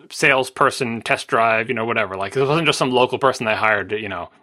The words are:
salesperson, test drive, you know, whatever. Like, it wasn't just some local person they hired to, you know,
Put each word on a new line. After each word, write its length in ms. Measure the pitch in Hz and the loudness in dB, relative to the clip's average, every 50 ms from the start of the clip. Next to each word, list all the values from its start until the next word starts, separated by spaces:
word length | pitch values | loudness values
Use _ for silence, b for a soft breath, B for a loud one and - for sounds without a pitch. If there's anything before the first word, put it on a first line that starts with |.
| - - | -20 -16
salesperson, 920 | - - 160 147 139 131 127 - - - 143 131 - - 131 117 117 113 | -4 0 2 2 4 2 0 -2 0 0 0 2 0 0 -4 -4 -4 -4
test 260 | 107 - 139 - - - | -4 -2 -2 -4 -2 0
drive, 400 | 139 117 113 113 113 110 113 113 | 2 2 4 4 2 0 0 -2
you 60 | 120 | -4
know, 100 | 113 113 | -4 -2
whatever. 320 | 117 113 113 107 95 95 | -2 -2 -2 -2 -2 -4
Like, 180 | 95 98 101 - | -6 -6 -4 -2
it 100 | 135 139 | 0 0
wasn't 220 | 135 147 165 165 | 2 2 2 2
just 120 | - - - | 0 0 0
some 120 | 151 131 | 0 2
local 280 | 127 123 127 123 - - | 4 4 4 2 2 2
person 280 | 143 131 127 - 123 | 2 0 0 0 -2
they 80 | 110 107 | -2 0
hired 360 | 95 107 107 107 101 95 92 | 2 2 2 2 0 -2 -4
to, 100 | 104 110 | -6 -6
you 80 | 110 98 | -6 -6
know, 220 | 95 87 85 b b b | -8 -8 -10 b b b